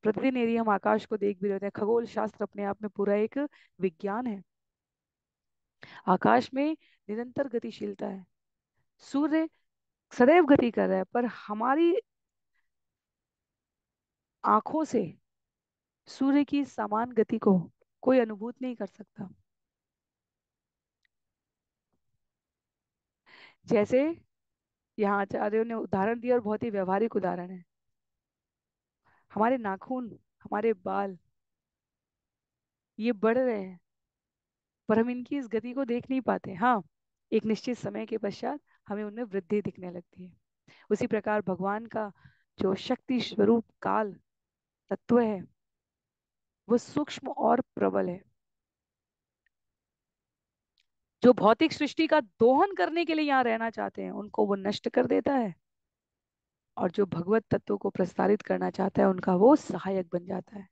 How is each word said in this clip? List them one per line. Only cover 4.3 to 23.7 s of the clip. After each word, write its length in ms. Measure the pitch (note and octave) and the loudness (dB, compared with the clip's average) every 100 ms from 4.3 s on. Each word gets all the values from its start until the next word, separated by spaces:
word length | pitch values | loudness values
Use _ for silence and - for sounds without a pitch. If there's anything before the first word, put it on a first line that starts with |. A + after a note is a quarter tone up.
| G3+ F3+ _ _ _ _ _ _ _ _ _ _ _ _ _ - - - | -8 -12 _ _ _ _ _ _ _ _ _ _ _ _ _ -20 -12 0
आकाश 480 | F#3 - A#3 - | 2 4 4 2
में 220 | C4 C#4+ D#4+ _ _ _ | -2 -2 -4 _ _ _
निरंतर 400 | G#3+ B3 B3 C#4 | -10 -10 -6 -4
गतिशीलता 580 | A3+ A#3 G#3 G#3 G3 G3+ | -4 -8 -10 -10 -8 -8
है, 200 | F#3+ F#3 _ _ _ _ _ _ _ | -10 -16 _ _ _ _ _ _ _
सूर्य 500 | - C#4 D4+ D#4 D#4+ _ _ _ _ _ _ | -8 -2 0 0 -2 _ _ _ _ _ _
सदैव 320 | - B3 E4+ | 4 8 8
गति 260 | D4+ C#4 A#3+ | 8 6 4
कर 180 | G#3+ F#3+ | 0 0
रहा 100 | F#3+ | 0
है, 60 | |
पर 200 | F#3+ A#3 | -2 -2
हमारी 720 | A#3+ - - G#3+ A#3 C#4 E4+ G4 - _ _ _ _ _ _ _ _ _ _ _ _ _ _ _ _ _ _ _ _ _ _ _ | -4 -6 -10 -4 0 2 4 2 -4 _ _ _ _ _ _ _ _ _ _ _ _ _ _ _ _ _ _ _ _ _ _ _
आंखों 400 | - G#3 - D#4 | 2 2 2 -4
से 340 | D#4 - E3+ - _ _ _ _ _ _ _ _ _ | -2 -2 -4 -8 _ _ _ _ _ _ _ _ _
सूर्य 380 | - C4+ C#4 | -2 2 2
की 200 | C#4+ C#4+ | 2 -2
समान 480 | C4+ - G#3 G#3 A#3+ | -4 -6 -4 -2 -2
गति 260 | A#3+ G#3+ A3 | 0 0 2
को 340 | A3 F#3 E3 _ _ _ | 4 4 2 _ _ _
कोई 160 | - C4 | 2 4
अनुभूत 440 | A3+ G#3 A3 A#3+ | 4 -2 -10 -10
नहीं 140 | B3+ A#3 | -10 -8
कर 100 | G3 | -10
सकता। 480 | _ G3+ - F#3+ - _ _ _ _ _ _ _ _ _ _ _ _ _ _ _ _ _ _ _ _ _ _ _ _ _ _ _ _ _ _ _ _ _ _ _ _ _ _ _ - - _ | _ -20 -16 -16 -16 _ _ _ _ _ _ _ _ _ _ _ _ _ _ _ _ _ _ _ _ _ _ _ _ _ _ _ _ _ _ _ _ _ _ _ _ _ _ _ -20 -20 _
जैसे 560 | - | 0